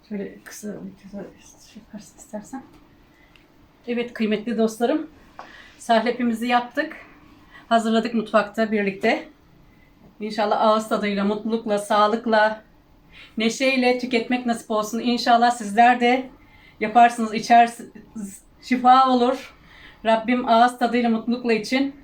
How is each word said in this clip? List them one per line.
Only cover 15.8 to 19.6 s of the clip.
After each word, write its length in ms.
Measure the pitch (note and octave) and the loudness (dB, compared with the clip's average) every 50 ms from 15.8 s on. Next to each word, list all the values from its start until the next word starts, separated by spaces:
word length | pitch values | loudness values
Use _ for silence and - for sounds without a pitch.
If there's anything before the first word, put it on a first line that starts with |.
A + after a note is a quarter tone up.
| A#3 A#3+ B3 A#3+ | 6 6 6 4
de 300 | A#3+ A#3+ B3 C4 C4 - - - - _ _ - - - _ _ | 2 2 2 0 -2 -8 -16 -20 -20 _ _ -20 -20 -20 _ _
yaparsınız, 540 | G#3 G#3+ A3 A#3+ A#3 A#3 A#3 A#3+ A3+ G#3+ G3+ | -6 0 4 6 6 6 4 0 -6 -4 -4
içersiniz, 1080 | A3+ - - A#3 A#3 A#3+ A3+ A3+ - - - - - - - _ A3+ G3+ G3 - - _ _ _ _ - | -6 0 4 6 6 6 4 0 -10 -18 -20 -20 -20 -20 -18 _ -14 -14 -14 -14 -18 _ _ _ _ -4
şifa 480 | - B3+ B3+ B3 B3 B3+ C4 C4 C4 | -4 -4 2 6 6 6 8 6 4
olur. 440 | B3+ B3 A#3+ B3 C4+ C#4 - - - _ | 4 2 2 2 0 -2 -8 -18 -20 _